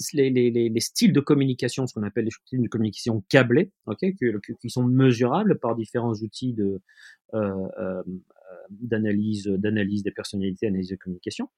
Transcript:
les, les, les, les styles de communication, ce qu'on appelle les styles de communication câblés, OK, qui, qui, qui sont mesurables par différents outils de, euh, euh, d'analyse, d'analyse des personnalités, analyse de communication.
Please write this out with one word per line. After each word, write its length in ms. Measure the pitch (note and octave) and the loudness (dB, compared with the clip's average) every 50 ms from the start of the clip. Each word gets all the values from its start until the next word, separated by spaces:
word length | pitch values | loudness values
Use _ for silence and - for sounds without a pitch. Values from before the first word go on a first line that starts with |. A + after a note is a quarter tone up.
| - - - | -10 -4 0
les, 160 | C#3+ C3+ C3+ | 2 2 4
les, 200 | C3 B2+ B2 A#2+ | 4 4 2 4
les, 200 | A#2 A#2+ A#2 A#2 | 4 2 2 2
les 100 | A2+ A2+ | 0 -2
styles 340 | - - - - A#3+ G3+ C#3+ | -4 -4 0 4 4 6 6
de 60 | C#3 | 6
communication, 640 | C#3 - D3+ C#3 C#3 C3+ B2+ - C3+ A#2+ - - C3 | 4 4 4 4 4 2 0 0 -2 -4 -2 -2 -4
ce 80 | A#2+ - | -4 -4
qu'on 100 | A2+ G#2 | -4 -6
appelle 220 | G2+ - A#2+ A2 | -4 -2 -2 -2
les 60 | A2+ | -2
styles 300 | - - _ - C3 B2+ | -4 -8 _ -6 -2 -2
de 60 | A#2+ G#2+ | -2 0
communication 560 | - A2 A2+ G#2+ G2+ - - A#2+ A2+ A2 F#2+ - | 0 0 -2 -2 -2 -4 -4 -2 -2 -2 0 4
câblés, 420 | - C3+ B2 A#2 A#2+ D3 G#3 - _ _ - | 4 4 6 6 4 4 2 2 _ _ -8
OK, 140 | A#2 G#2+ - | -8 -6 -2
qui, 160 | - G3 F#3+ - | -2 -2 -2 0
qui, 360 | B2 A#2+ G#2+ G#2 - - A#2 - | -2 -2 -2 -2 -6 -10 -12 -12
qui 100 | - A#2+ | -10 -6
sont 140 | - B2+ B2+ | -2 0 0
mesurables 760 | B2 B2+ C3 C3+ C3 B2 A2+ B2 A#2+ C3+ F3+ A3 G3+ D#3+ - | 2 4 6 6 6 6 4 2 2 2 2 2 2 2 2
par 160 | - A#2+ A#2 | 0 -2 -2
différents 380 | A#2 A2 - - B2 A#2 A#2+ A2 | -4 -4 -6 -4 -2 -2 -2 -2
outils 400 | G#2 A2 G#2 - - B2+ B2+ A#2 | -4 -6 -8 -8 -6 -6 -4 -2
de, 280 | A2 G2+ G2 G2 F#2 - _ _ - - - - _ _ _ - | -2 -2 -2 -2 -4 -8 _ _ -20 -20 -20 -20 _ _ _ -4
euh, 340 | A2 G#2+ G2+ F#2+ F#2+ F#2+ - - - | -2 -2 -2 -2 -4 -6 -6 -6 -8
euh, 240 | G2 F#2+ F#2 F#2 F2+ F2+ F#2 F#2 - _ _ _ - F#2+ F#2 F2 - G2 | -6 -6 -6 -6 -8 -8 -10 -12 -14 _ _ _ -20 -20 -20 -20 -20 -20
d'analyse, 800 | G2+ G2+ B2 A#2 A2+ G#2+ G#2+ G#2+ G#2 G#2 G#2 A2 G#2+ G2+ G2 G#2 | -16 -10 -6 -2 -2 0 0 2 0 0 0 0 -2 -2 -2 -2
d'analyse 560 | G2 F#2+ G2+ G#2+ G#2+ G#2+ G2+ F#2+ G#2 G#2 G2+ | 0 0 0 0 0 0 0 0 -2 -2 -2
des 80 | G2+ | -4
personnalités, 540 | - - G2+ - - G2+ F#2+ G2 F#2 - A2+ A2 | -6 -6 -8 -8 -6 -4 -4 -4 -4 -2 -2 -2
analyse 220 | F#2+ F#2+ F#2+ F2+ | -2 -2 -2 -4
de 60 | F#2+ | -6
communication. 540 | F2+ - F#2 F2+ F2+ - G#2+ - - A#3+ - _ | -8 -8 -10 -10 -8 -8 -10 -8 -8 -8 -10 _